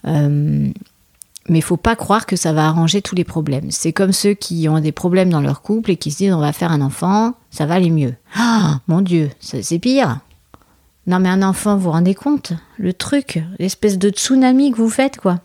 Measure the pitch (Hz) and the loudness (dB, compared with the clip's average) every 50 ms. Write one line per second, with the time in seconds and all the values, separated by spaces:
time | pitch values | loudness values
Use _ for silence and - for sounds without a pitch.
0 | - - - 147 147 143 147 143 147 151 147 - - 135 - - - _ _ _ | -4 -2 0 2 2 2 2 0 0 0 0 0 0 -2 -4 -8 -16 _ _ _
1 | _ _ _ _ - _ _ - _ - 170 160 156 - 180 170 - 226 226 226 | _ _ _ _ -20 _ _ -20 _ 0 2 2 2 0 -2 -2 0 -4 -4 -4
2 | - - 196 226 - - 190 175 - 175 156 156 156 156 156 170 165 165 165 202 | 0 0 0 0 0 -2 -4 -2 -2 0 0 2 2 2 2 2 2 2 2 0
3 | 196 - - 180 165 - - 165 156 147 139 131 151 - 156 - - 165 160 - | -2 -2 -4 -4 -4 -2 -4 -4 -4 -2 -4 -4 -4 -6 -8 -4 -4 -4 -2 0
4 | 196 190 190 - - 202 208 - - - 175 165 160 156 156 160 151 156 147 - | 0 0 0 2 2 0 0 0 -4 -6 -4 -2 0 2 2 2 0 -2 -4 -2
5 | - 180 175 185 185 180 170 151 143 139 139 - _ - 208 226 220 - 180 160 | -2 0 2 2 4 4 2 2 0 0 -2 -4 _ -4 -2 -2 0 -2 -4 -2
6 | - 156 147 - 190 196 185 160 147 147 139 - 175 165 147 147 139 135 - - | -4 -8 -4 -2 0 0 2 2 0 -2 -2 -2 -2 0 0 0 0 -2 -4 -2
7 | - 180 196 208 220 233 247 _ _ _ - - 156 147 170 185 180 170 160 156 | -2 0 2 2 0 0 -4 _ _ _ -6 -4 -2 0 2 2 2 2 2 2
8 | 143 120 120 - _ _ - 208 233 240 226 220 190 156 147 131 _ - 160 180 | 0 0 -4 -8 _ _ -4 0 0 2 2 2 2 2 0 -2 _ 0 0 0
9 | 202 180 175 165 156 143 - _ - - - 131 101 - 165 170 - 247 262 277 | 2 2 2 0 0 -2 -6 _ -16 -10 -10 -8 -6 -4 -4 -2 0 0 2 2
10 | 247 151 117 139 _ _ _ _ _ _ - _ _ _ _ _ _ _ _ _ | 2 0 -2 -4 _ _ _ _ _ _ -20 _ _ _ _ _ _ _ _ _
11 | _ - 180 185 185 180 185 190 196 190 190 - - 208 208 196 190 175 156 165 | _ -2 0 2 2 2 2 2 2 0 0 -2 0 0 0 0 0 0 2 2
12 | 175 185 196 - - 285 294 277 - - 175 160 - _ _ - 202 180 185 _ | 2 2 0 0 0 -2 -2 -2 -2 -6 -10 -10 -10 _ _ -6 -4 -4 -4 _
13 | - - 285 285 269 - - 170 160 170 190 - 175 190 - _ - 214 196 185 | -6 -2 -2 -2 -2 -2 -6 -6 -6 -6 -6 -6 -6 -6 -4 _ 0 0 0 2
14 | 196 208 196 - - - 262 262 262 254 254 262 277 285 240 220 226 226 220 - | 0 0 0 0 -2 2 4 4 4 4 4 4 4 2 2 2 0 0 2 0
15 | 269 269 269 - - 196 180 175 _ | 0 -2 -2 -2 -2 -2 -2 -2 _